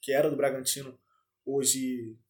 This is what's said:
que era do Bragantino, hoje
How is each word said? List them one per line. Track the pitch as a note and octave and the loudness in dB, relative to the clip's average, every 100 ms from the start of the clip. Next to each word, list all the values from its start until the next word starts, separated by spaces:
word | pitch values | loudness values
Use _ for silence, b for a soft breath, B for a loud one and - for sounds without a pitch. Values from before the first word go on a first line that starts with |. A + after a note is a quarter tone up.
que | - | 0
era | C3+ D3+ | 2 2
do | C#3+ | 2
Bragantino, | C#3 C3 B2+ C#3+ C3+ - _ _ _ _ - | 0 0 -4 -4 -8 -16 _ _ _ _ -4
hoje | C#3 C3 C3 C3 B2 A2+ A2+ | 0 2 2 0 -4 -8 -14